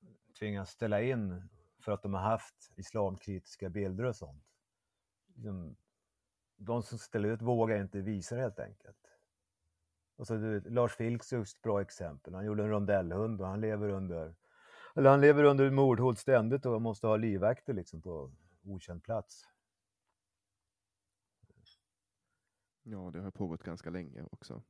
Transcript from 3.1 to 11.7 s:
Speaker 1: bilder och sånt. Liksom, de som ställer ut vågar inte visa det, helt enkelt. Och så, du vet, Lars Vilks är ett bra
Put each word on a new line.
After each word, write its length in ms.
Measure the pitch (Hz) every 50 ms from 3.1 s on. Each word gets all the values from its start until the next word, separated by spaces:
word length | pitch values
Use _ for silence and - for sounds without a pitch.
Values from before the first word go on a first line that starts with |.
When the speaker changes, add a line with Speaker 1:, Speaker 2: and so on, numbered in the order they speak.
| 92 92 - 104 98 92 - - - - 98 92
Speaker 1:
bilder 340 | 85 104 101 95 92 98 120
och 120 | 127 113
sånt. 300 | - 85 73 69 71 - _ _ _ _ _ _ _ _ _ _ _ _ _ _ _ _ _ 185
Liksom, 400 | 131 113 107 98 92 85 78 - - _ _ _ _ _ _ _ _ _ _ _ _ _ _ _ -
de 260 | 98 98 117 120 110
som 140 | - 120 110
ställer 320 | - - - 110 101 104
ut 120 | 117 110
vågar 400 | 113 120 123 117 113 110 110 101
inte 200 | 98 92 - 101
visa 340 | 95 107 107 98 87 - 120
det, 60 | 123
helt 180 | 131 113 95 -
enkelt. 520 | 58 101 98 - - - - _ _ _ _ _ _ _ _ _ _ _ _ _ _ _ _ _ _ _ _ _ _ _ _
Och 120 | - 123 107
så, 80 | 113
du 180 | 107 107 110 107
vet, 180 | 101 - 98
Lars 280 | 117 123 120 113 - -
Vilks 340 | 113 117 120 117 - - 131
är 80 | 120
ett 200 | 104 - - _
bra 200 | - 117